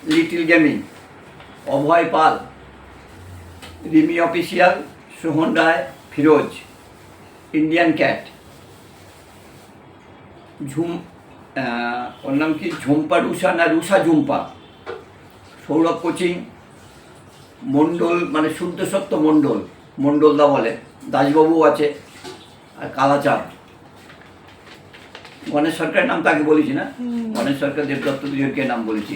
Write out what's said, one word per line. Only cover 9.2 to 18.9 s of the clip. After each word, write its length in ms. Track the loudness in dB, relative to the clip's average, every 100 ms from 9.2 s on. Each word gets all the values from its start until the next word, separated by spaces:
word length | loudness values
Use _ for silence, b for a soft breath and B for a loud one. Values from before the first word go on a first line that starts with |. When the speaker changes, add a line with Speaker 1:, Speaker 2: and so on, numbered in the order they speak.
| -20 -20 -20 -20 -20 -20 -20 -20 -20 -20 -20 -20 -20 -14 -8
Speaker 1:
ঝুম-, 500 | -6 -4 -6 -12 -20 -20 -20 -12 -8
আহ, 680 | -6 -4 -4 -6 -8 -12 -4
ওর 80 |
নাম 160 | -2 0
কি 140 | -2 -6 -6
ঝুম্পা 340 | 0 0 2 0
রুষা 320 | 0 -2 -2
না 120 | 0 2
রুষা 300 | 2 2 2
ঝুম্পা? 340 | 4 2 2 -2 -4 -14 -20 -20 -16 -16 -16 -20 -20 -20 -20 -20 -4
সৌরভ 300 | 0 2 0
কোচিং, 320 | -4 -2 -2 -4 -10 -18 -20 -20 -20 -20 -20 -20 -20 -20 -20 -14
মণ্ডল, 520 | -2 2 2 2 0 0 -2
মানে 200 | -2 -2 -2
শুদ্ধ 200 | -6 -4 -4